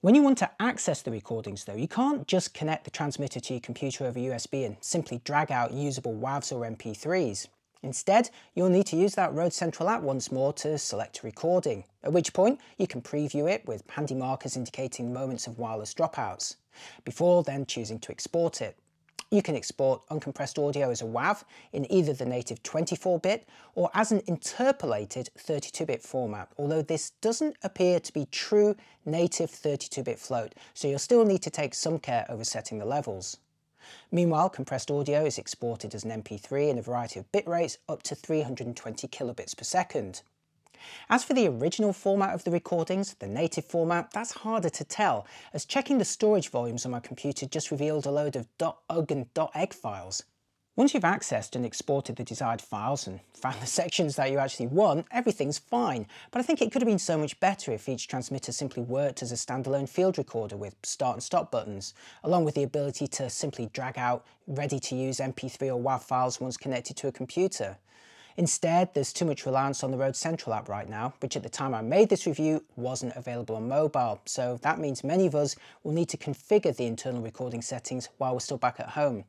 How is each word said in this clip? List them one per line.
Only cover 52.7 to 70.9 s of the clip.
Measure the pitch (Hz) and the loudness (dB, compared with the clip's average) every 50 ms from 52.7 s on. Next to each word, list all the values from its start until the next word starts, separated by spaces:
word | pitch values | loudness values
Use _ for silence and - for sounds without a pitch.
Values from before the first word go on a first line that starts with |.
| - 104 107 120 143 139 - | -6 -4 -2 -2 -2 -2 -4
and | - 95 90 - _ _ | -8 -10 -12 -14 _ _
found | - - 131 123 104 127 | -6 -4 -4 -4 -4 -6
the | |
sections | 123 - - 170 175 - - 180 151 143 | -2 0 0 0 0 2 0 0 2 2
that | - 139 135 135 | 0 0 2 4
you | 139 | 2
actually | 131 135 - - 127 | 2 0 -2 -4 -4
want, | 120 139 180 214 190 143 156 160 - - | 0 4 6 6 6 6 2 0 -2 -2
everything's | 240 240 240 185 - 143 139 143 | 0 2 2 2 2 0 -2 -2
fine. | - _ _ - 240 240 208 139 120 104 - - - - - - | -4 _ _ 0 0 2 0 0 -2 -6 -8 -12 -20 -20 -6 -4
But | 240 | -2
I | 247 | 2
think | - 330 - | 2 4 2
it | - 220 - | 2 2 2
could | 269 240 | 2 4
have | 226 | 4
been | 214 180 | 4 2
so | - - 170 | 2 0 0
much | 156 151 143 - _ | 0 0 -2 -2 _
better | - 185 202 - - - 117 | 2 2 2 0 -4 -4 -4
if | 104 - - | -4 -4 -6
each | 131 120 - - | -6 -6 -6 -6
transmitter | - 135 120 - - - - - | -6 -6 -4 -4 -6 -6 -6 -6
simply | 127 - 143 131 - - 120 | -6 -4 -6 -6 -4 -6 -4
worked | 120 123 135 143 143 127 - 131 | -2 0 0 0 0 -2 -4 -8
as | 117 | -6
a | 120 | -6
standalone | 117 - - 127 131 127 131 135 139 139 127 | -6 -6 -4 -4 -4 -2 0 0 0 -2 -2
field | - - 180 190 180 - | 0 2 2 2 2 0
recorder | 135 - - 113 110 101 104 | -4 -4 -4 -4 -4 -4 -6
with | 101 104 98 - _ - | -8 -8 -10 -12 _ -10
start | - - - 139 127 117 | -10 -4 -2 -2 -2 -2
and | 110 - | -2 -6
stop | - - 175 156 - - | -2 0 0 0 0 -2
buttons, | 117 104 107 104 98 92 - - - - - - - - | -4 -4 -4 -8 -10 -10 -12 -14 -16 -20 -20 -20 -8 0
along | 147 175 180 165 | 2 4 4 4
with | 151 143 | 2 2
the | 147 143 | 0 -2
ability | 131 - 151 143 143 139 - 147 | 0 0 -2 -2 -2 -2 -4 -6
to | 135 - - 139 123 | -6 -4 -4 -6 -6
simply | - - - 147 - - 117 107 _ | -4 -4 -4 -6 -4 -6 -8 -8 _
drag | - 127 127 127 | -8 -8 -6 -6
out | 135 123 123 123 123 - _ _ _ _ - | -2 0 0 0 0 -4 _ _ _ _ -6
ready-to-use | 143 139 143 143 143 135 - - 131 127 131 131 131 - | -4 -2 -2 -2 -2 -2 -4 -4 -4 -2 -2 -2 -2 -2
M | 139 131 127 | -4 -4 -4
P | - - 131 | -6 -8 -10
three | - - 143 135 | -6 -4 -2 -2
or | 127 123 | -2 0
wav | 120 131 131 127 - | 0 0 0 0 -2
files | - 131 127 127 127 123 - | 0 2 2 2 2 0 -4
once | 131 127 123 | -6 -6 -6
connected | - - 139 131 123 120 - 139 | -6 -6 -4 -4 -4 -4 -6 -10
to | - - | -4 -4
a | 139 127 | -4 -4
computer. | - 131 131 - - 185 190 185 - 110 98 95 - _ _ _ - - - - - - - - | -4 -8 -4 0 0 0 2 0 -2 -6 -6 -6 -12 _ _ _ -20 -20 -20 -20 -20 -20 -14 -2
Instead, | - 175 156 - - - 165 165 175 185 180 - | 0 2 2 2 0 2 4 4 4 4 4 2
there's | 147 135 - - | -2 -2 0 -2
too | - 175 | 0 0
much | 165 143 - - | 0 0 -2 -2
reliance | 139 131 135 135 139 139 - - | 0 0 2 2 0 -2 -2 -4
on | 131 131 | -4 -2
the | |
Rode | 127 135 135 131 | 0 0 0 0
Central | - - 165 170 - - - 110 | -2 -4 -4 -4 -4 -2 -4 -4
app | 107 - - | -4 -4 -6
right | 101 101 - | -6 -6 -6
now, | - | -8